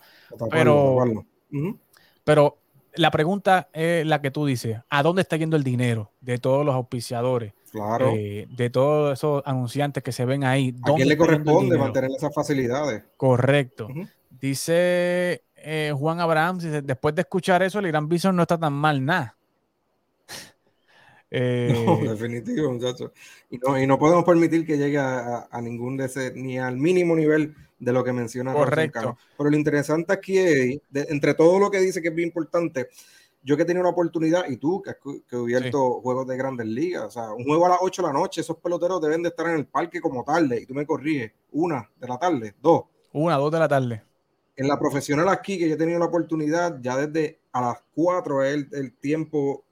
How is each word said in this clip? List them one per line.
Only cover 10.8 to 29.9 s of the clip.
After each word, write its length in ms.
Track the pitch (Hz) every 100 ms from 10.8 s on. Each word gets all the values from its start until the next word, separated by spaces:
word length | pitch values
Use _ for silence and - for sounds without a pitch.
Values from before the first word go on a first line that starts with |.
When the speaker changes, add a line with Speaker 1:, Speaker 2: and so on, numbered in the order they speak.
Speaker 2:
¿dónde 220 | 127 147 135
Speaker 1:
le 80 |
Speaker 2:
está 100 | 151 165
yendo 80 |
el 100 | 151
Speaker 1:
corresponde 220 | 151 165 196
Speaker 2:
dinero? 180 | 160
Speaker 1:
mantener 280 | 135 131 131
esas 220 | 135 147
facilidades? 680 | 151 143 139 120 131 147 107 - -
Speaker 2:
Correcto. 720 | 135 123 127 143 131 - 110
Speaker 1:
Ujú. 200 | 139 208 _ _
Speaker 2:
Dice, 1160 | 131 135 135 - 170 180 180 175 180 180 165 _ _
eh, 380 | 147 156 151 139
Juan 240 | 156 170
Abraham: 380 | 165 160 165 185
dice, 240 | 165 151
"Después 340 | 139 127 151 156
de 60 |
escuchar 420 | 170 190 190 180
eso, 160 | 185 208
el 80 | 190
Irán 220 | 151 151
Bison 260 | 170 190 180
no 60 |
está 160 | 165 170
tan 160 | 160
mal, 320 | 143 156 139 135
nada." 320 | 180 117 - _ _ _ _ _ _ _ _ -
<laughs> 260 | - - _ _ _ _ _ _ _ _ 131
Eh, 380 | 123 123 120 120
Speaker 1:
No, 140 | 113 -
definitivo, 760 | 127 107 117 120 110 247 147
muchacho. 400 | 123 127 123 123 - - - _
Y 80 | 123
no, 220 | 131 135
y 80 | 135
no 100 | 135
podemos 260 | 151 175
permitir 440 | 175 170 165 165 160
que 100 | 147
llegue 220 | 143 143
a, 380 | 131 127 120 117
a, 100 | -
a 120 | 120
ningún 360 | 117 117 123 135
de 80 | 131
ese, 260 | 139 127 123
ni 240 | 131 127
al 180 | 127 127
mínimo 380 | 156 185 175 160
nivel 400 | 151 156 151 - - -
de 120 | 123
lo 120 | 127
que 100 | 120
menciona 400 | 123 113 127 127
Robinson 160 | 135 131
Speaker 2:
Correcto. 300 | 151 156 120
Speaker 1:
Cano. 180 | 117 120 _ -
Pero 140 | 147
lo 80 | 151
interesante 560 | 151 147 143